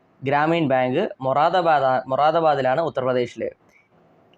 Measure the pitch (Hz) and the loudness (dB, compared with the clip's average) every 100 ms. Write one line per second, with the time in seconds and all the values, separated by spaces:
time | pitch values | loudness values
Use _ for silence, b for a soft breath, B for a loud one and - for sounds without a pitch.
0 | _ _ 131 143 156 170 156 131 127 135 | _ _ -2 0 2 0 0 0 0 -2
1 | 214 - 131 135 160 185 165 147 131 127 | -4 -4 -2 0 2 2 2 2 2 0
2 | 131 131 147 165 160 139 127 131 160 131 | -2 0 2 2 2 2 0 0 -2 -2
3 | 127 127 120 113 107 - _ b b _ | -2 -2 -2 -6 -10 -10 _ b b _
4 | _ _ _ | _ _ _